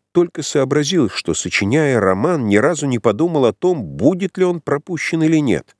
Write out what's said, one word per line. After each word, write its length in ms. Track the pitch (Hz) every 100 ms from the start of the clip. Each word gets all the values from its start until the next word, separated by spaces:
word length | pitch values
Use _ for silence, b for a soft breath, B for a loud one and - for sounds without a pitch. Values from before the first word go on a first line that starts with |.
| _
только 300 | 175 165 -
сообразил, 680 | 143 147 131 143 143 185 110
что, 240 | - -
сочиняя 680 | 78 90 - 101 147 147 120
роман, 480 | 95 95 147 165 107
ни 100 | 101
разу 300 | 139 151 143
не 120 | 117
подумал 480 | 117 104 170 156 120
о 60 |
том, 300 | - 180 165
будет 540 | 82 69 143 185 185 -
ли 80 |
он 160 | 185 175
пропущен 640 | - 147 - 160 - 165
или 160 | 160 160
нет. 380 | 139 80 -